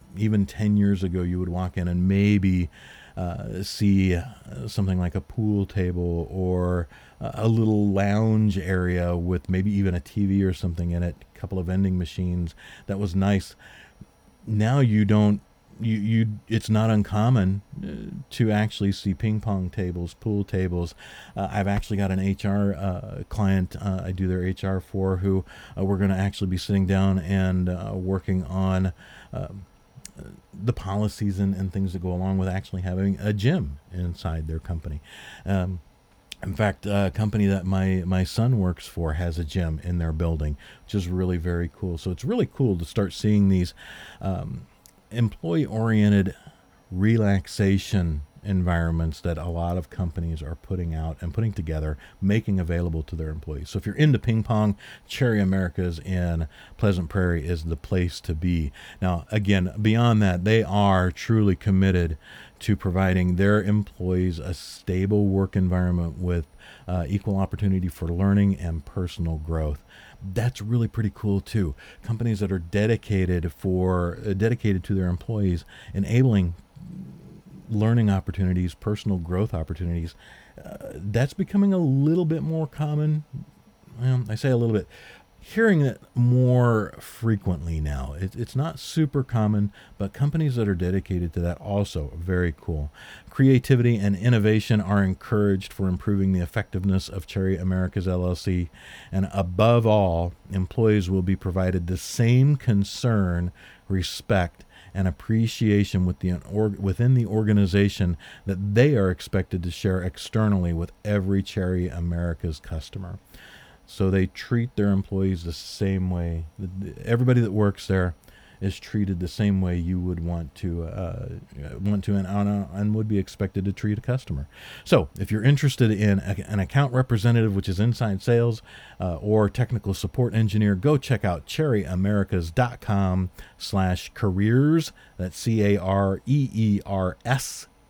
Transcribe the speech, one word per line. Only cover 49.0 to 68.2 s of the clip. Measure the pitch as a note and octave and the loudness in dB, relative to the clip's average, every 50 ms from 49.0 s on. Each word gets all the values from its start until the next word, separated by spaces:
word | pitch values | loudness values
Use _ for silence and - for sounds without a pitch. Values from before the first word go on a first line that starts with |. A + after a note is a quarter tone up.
| D#2+ D#2+ D#2 - | -2 -2 -4 -4
that | - F2 E2 D#2 | -4 -4 -4 -4
a | D#2+ F2 | -4 -6
lot | E2 E2+ E2+ F2 F2 F#2 | -4 -2 -2 -2 -2 -4
of | E2 - | -6 -8
companies | - - F#2 E2 - E2+ E2 E2 D#2+ D2 | -6 -6 -6 -4 -4 -4 -4 -4 -6 -6
are | D2 C#2 D#2+ | -8 -10 -10
putting | - - - G2 F2+ E2+ E2 D#2+ | -12 -8 -6 -6 -4 -4 -4 -4
out | D#2+ D#2+ D#2+ D#2 - | -4 -4 -6 -6 -6
and | - F2 | -8 -6
putting | - A2 A2+ A2 | -4 -2 -2 -2
together, | G2+ - E2 D#2+ D#2+ D#2 D#2 D#2 D2+ - - - - - | -4 -4 -6 -4 -4 -4 -2 -4 -6 -8 -10 -20 -10 -4
making | F#2+ F#2+ G#2 A2+ - - G2 F#2 | 0 0 0 0 0 0 -2 -2
available | F2 D#2+ E2+ E2+ F2 F2 D#2+ D#2+ | 0 0 -2 -2 -2 -2 -2 -4
to | D2+ - - | -6 -6 -8
their | D#2+ D#2+ D#2 | -8 -6 -8
employees. | D#2 D#2 - D#2+ D2+ C#2 D2+ - | -8 -10 -8 -10 -10 -10 -10 -8
So | - G2 | -8 -8
if | - | -6
you're | G#2 G2 | -4 0
into | - D3+ D3+ C3 G#2+ | 2 4 4 4 2
ping | - A#2 A2+ A2+ | 0 0 0 0
pong, | G#2+ - A#2 G#2+ G#2+ G#2 G2 - - - - - _ - | 0 0 0 2 2 2 0 -2 -8 -20 -20 -20 _ -12
Cherry | - - C3 A#2+ A2 G#2 | -4 0 0 2 2 2
Americas | G2 F#2 F#2+ F#2+ F#2 F2 - - F2+ F2 E2 D#2+ | 2 2 2 0 0 -2 -2 -2 -4 -4 -4 -6
in | - F#2+ F#2 F2+ F2 E2+ E2+ E2 D#2+ - - - - - - | -6 -4 -2 -2 0 0 -2 -2 -4 -6 -8 -16 -20 -18 -6
Pleasant | - - G2+ F#2+ F2+ E2+ D2+ | 0 0 2 2 0 -2 -2
Prairie | - G2 F#2 F2+ E2+ E2 C#2 | -2 0 0 2 0 0 0
is | E2+ F2+ D#2 D#2+ | -2 -4 -4 -2
the | E2 E2 | -6 -6
place | - - - G#2+ F#2 F2 F2 - - | -6 -4 -2 0 0 0 0 -4 -6
to | - - E2 | -6 -6 -6
be. | D#2 F2 F2+ F2 E2 D#2 C#2 - - - - - - | -2 0 0 0 0 0 -4 -6 -10 -20 -18 -8 -4
Now, | F#2+ F#2 F2 E2 - - | -2 -2 -2 -2 -4 -2
again, | G#2+ G#2+ G#2 G2+ G2+ F#2 F2+ F2 - G#2+ | -2 -2 2 4 2 4 2 0 -2 0
beyond | G#2+ A2 A2 A#2 A#2+ A#2+ A2+ G#2+ | 2 2 4 4 4 4 6 6
that, | G#2 F#2+ F2+ F2 F2+ | 4 4 2 2 2
they | G#2+ A2 A2+ | 4 4 4
are | A2 - G2 G#2 G2+ G2+ F#2+ F#2 F2+ F#2 | 2 2 2 2 4 4 4 4 2 0
truly | E2+ - - - A2+ A2 G#2 G2+ F2+ | -2 -4 -2 0 2 4 4 4 2
committed | - - G#2+ F#2+ F#2+ F#2+ G2 F#2 F2 E2+ D#2+ D#2+ - - - - - - - _ - | 2 2 2 4 4 4 4 4 2 2 0 -2 -6 -10 -20 -20 -20 -20 -20 _ -8
to | - - G#2 | -2 -2 -2
providing | - - F#2+ F2 F#2+ F#2+ F#2 F#2 F#2 F2+ F2+ F2+ | 0 0 -2 0 2 2 2 4 2 2 2 2
their | F2 G2 G2+ G#2 G#2+ | 2 4 4 4 2
employees | F2+ G2+ G#2 G#2 G2+ - - - F2+ F#2 F#2 F#2 F#2 F#2 E2 D#2+ | 2 2 0 0 0 -4 -8 -6 -4 0 0 2 0 0 -2 -4
a | - F#2 | -6 -8
stable | F2 - - - - - - - F#2 F#2 F#2+ G2 G#2 G#2 G2+ | -8 -8 -10 -18 -18 -12 -6 -4 -2 0 2 2 2 2 4
work | G2 F#2+ G2 G2 F#2+ - | 4 2 2 0 2 0
environment | G2 F#2 F2+ F2+ F2+ F2+ F2+ F2 F2 E2+ E2+ - - | 0 2 2 2 2 2 2 2 0 0 -2 -4 -4
with, | F2+ F2+ F2 E2+ D#2+ _ _ - - - - - - | -2 -2 -2 -2 -2 _ _ -20 -20 -20 -20 -16 -8
uh, | - F2+ F2+ E2 C#2+ | -4 -4 -4 -2 -2
equal | G2 G2 - A2 G2 G2 | -2 -2 -2 -2 -2 -2
opportunity | F#2+ - - - G2+ G2 F#2+ F#2 F2+ F2 | -2 -2 -2 -2 0 0 0 0 0 -4
for | - - E2+ E2 | -4 -6 -6 -4
learning | E2+ F2 | -2 2